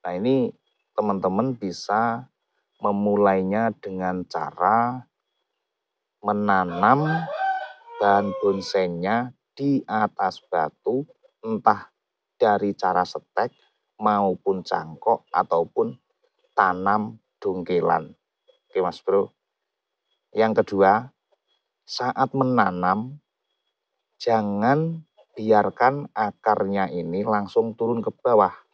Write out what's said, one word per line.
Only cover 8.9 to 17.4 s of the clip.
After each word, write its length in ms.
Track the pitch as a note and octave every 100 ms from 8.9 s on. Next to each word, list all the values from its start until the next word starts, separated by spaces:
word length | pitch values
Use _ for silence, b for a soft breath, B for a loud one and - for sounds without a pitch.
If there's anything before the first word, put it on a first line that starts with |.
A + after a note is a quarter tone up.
| E2+ F#2 A2+ B2 - _
di 320 | - C#3 C3+
atas 560 | - G#2+ G#2 _ G2 - _
batu, 560 | F2 D#2 _ - B2 C#3+ _ _ _
entah 480 | A2+ A2 A2 G2+ - _ _ _ _ _
dari 320 | A2 G2+ G2+
cara 320 | G2 F#2+ F2+
setek 480 | F2+ - _ - A2+ _ _ _ _ _
maupun 640 | G#2+ G#2 G2 F2+ - F#2+
cangkok 640 | E2+ F2+ D#2+ D#2+ - A2+ _
ataupun 720 | - F#2 E2+ E2 - A2+ C3 _ _ _ _ _ -
tanam 640 | G2 F2+ F#2+ G#2 G#2+ A2+ _ _